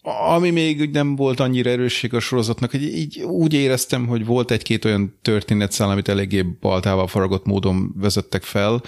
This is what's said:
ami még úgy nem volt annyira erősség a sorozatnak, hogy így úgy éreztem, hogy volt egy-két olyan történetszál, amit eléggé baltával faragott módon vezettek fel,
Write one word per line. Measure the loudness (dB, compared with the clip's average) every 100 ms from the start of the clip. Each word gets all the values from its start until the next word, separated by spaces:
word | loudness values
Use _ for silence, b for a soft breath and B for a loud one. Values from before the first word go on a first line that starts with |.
| -8 -4 0
ami | 2 2
még | 2 0 0
úgy | -2
nem | 0 0 0
volt | 0 0
annyira | 0 2 2
erősség | 2 0 -2 -2
a | -2
sorozatnak, | 0 0 0 -2 -2
hogy | -2
így | -4 -4 -6 -6
úgy | -4 2 2
éreztem, | 4 2 0 0 -2 0
hogy | -2 0
volt | 0 2
egy-két | 0 0 0 2
olyan | 2 0 -2
történetszál, | 0 0 2 0 0 0 2
amit | 2 0
eléggé | 0 0 0
baltával | -2 -2 0 0 2 0 0
faragott | 0 0 0 0
módon | 0 2 0 -2 -2
vezettek | -2 0 -2 -6
fel, | -4 -2 0 0